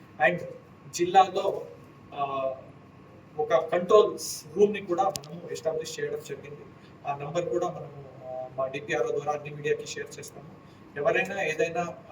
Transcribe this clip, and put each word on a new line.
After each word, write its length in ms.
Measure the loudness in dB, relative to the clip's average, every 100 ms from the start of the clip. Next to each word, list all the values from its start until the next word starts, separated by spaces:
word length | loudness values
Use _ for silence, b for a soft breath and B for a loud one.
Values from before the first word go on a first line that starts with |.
| B 2 4
And 100 | 4 -4 -12 -18 -20 -12 0
జిల్లాలో, 680 | 6 8 8 4 0 -2 -6 -14 -20 -20 -12
ఆ, 400 | -4 -2 0 -2 -4 -10 -20 -20 -20 -20 -20 -10 -4
ఒక 140 | 4
కంట్రోల్ 640 | 4 4 0 8 8 8 2 -6 -8 -6 4
రూమ్ని 240 | 4 4
కూడా 220 | -2 2
మనము 380 | 2 0 -6 -12 -10
ఎస్టాబ్లిష్ 480 | -4 -2 -2 -4 -6
చేయడం 200 | -6 -6 -8
జరిగింది. 320 | -12 -12 -16 -16 B B B -6
ఆ 80 | -6
నంబర్ 340 | -4 -2 0
కూడా 180 | 0 -2
మనము, 380 | -4 -10 -14 -16 -16 -10
ఆ, 220 | -8 -8 -4
మా 100 | -4
డిపిఆర్ఓ 440 | -4 -4 0 0
ద్వారా 200 | 0 -2
అన్ని 180 | -4 -6
మీడియాకి 380 | -6 0 0 -2
షేర్ 320 | -10 -10 -12
చేస్తాము. 400 | -16 -16 -18 -20 B B -14 -2
ఎవరైనా 440 | 2 2 0 -2
ఏదైనా, 520 | -2 0 0 0 -4 -6 -10